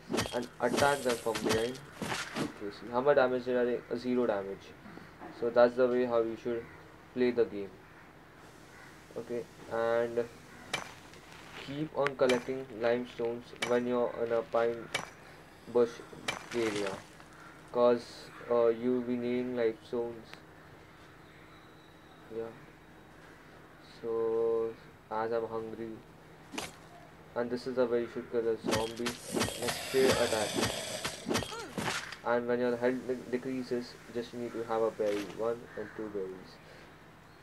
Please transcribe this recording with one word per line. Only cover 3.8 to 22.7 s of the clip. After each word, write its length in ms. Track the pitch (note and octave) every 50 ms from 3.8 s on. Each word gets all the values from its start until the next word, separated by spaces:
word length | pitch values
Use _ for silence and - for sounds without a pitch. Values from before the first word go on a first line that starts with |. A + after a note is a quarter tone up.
| - -
Uh, 40 | B2+
zero 300 | A#2+ B2 B2 B2 B2 B2
damage. 460 | A2+ G#2 G2+ G2 F#2+ G2 - - - - - - - - - - - - - - - - -
So 120 | A#2 A#2+
that's 260 | A#2 A#2+ A#2+ A#2+ B2
the 120 | B2 B2+ B2
way 180 | B2 B2 B2
how 160 | B2 A#2 A#2
you 160 | A2+ A2+ A2+ A2
should 220 | - B2 A#2 A#2 A#2 - - - - - - - - -
play 200 | - B2 B2 B2
the 120 | A#2 A#2+ A2+
game. 260 | G2+ G2+ G2+ G2 F#2+ - - - - - - - - - - - - - - - - - - - - - - - - - - - - - A#2+
Okay, 260 | A#2 - A#2+ A#2+ A2+ - - - - -
and 540 | A2+ A2+ A#2 A#2 A#2 A#2 A#2+ A#2+ A#2 A#2+ A#2+ A#2+ - - - - - - - - - - - - - - - - - - - - - - - - - - -
keep 300 | - C#3 C#3+ D#3 D#3 - -
on 180 | C#3 C3+ C3+
collecting 480 | - C3+ B2+ B2+ B2 - - C3 C3 C3+ C3 A#2 G#2
limestones 640 | A#2 A#2 A#2+ B2 B2 B2 - - A#2 A#2 A#2+ A#2+ A#2+ - - - - A#2+
when 180 | A#2+ B2 A#2+
you're 260 | A#2+ B2 B2 A#2+ - - - A#2
in 80 | A#2
a 100 | A#2 A#2
pine 460 | A2+ - - A#2 A#2 A#2 A#2 A#2 G#2+ - - - - - - - - - - - - - - - - - A2+
bush 160 | A#2+ A#2+ A#2 - - - - - - - - - - - - -
area, 380 | A#2+ A2+ A2 G2+ G#2 G2+ G2 G2 - - - - - - - - - - - - - - -
'cause, 380 | - B2 A#2+ A#2+ A#2+ A#2+ - - - - - - - - - -
uh, 180 | A#2+ A#2+ A#2 A#2
you'll 340 | A#2 A2+ A#2 B2+ B2+ B2+
be 140 | A#2+ A#2+ B2
needing 400 | B2 A#2+ A#2+ B2 B2 B2 B2+ B2+
limestones. 800 | B2 A#2 A2+ A2+ - - - - A#2+ A#2 A#2 A#2 A2+ A2 - - - - - - - - - - - - - - - - - - - - - - - - - - - - - - - - - - - - - - - - - A2
Yeah. 140 | A2+ A2+ A2+ A#2 - - -